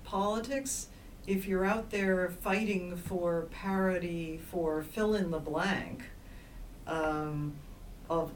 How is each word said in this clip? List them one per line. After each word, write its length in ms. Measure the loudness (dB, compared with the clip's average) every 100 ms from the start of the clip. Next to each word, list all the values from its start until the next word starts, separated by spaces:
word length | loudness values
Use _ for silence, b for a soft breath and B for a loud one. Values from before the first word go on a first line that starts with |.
politics. 840 | -2 2 2 2 0 -2 -2 -4 -6 B B B 0
If 200 | 0 2
you're 180 | 2
out 260 | 4 2 0
there 380 | 2 4 4 2
fighting 680 | 0 0 2 2 0 -2 -6
for 460 | -2 0 2 2 0
parity, 880 | -4 0 4 4 4 0 -2 -4 -6 -4
for 320 | 0 2 2
fill 320 | -2 2 4
in 160 | 4 2
the 80 | 0
blank, 680 | 0 0 2 0 -2 -8 -10 -12 B B B B B -12 -4
um, 680 | 0 2 0 0 -2 -2 -6 -12 -14 -14 -12 0
of 220 | 0 0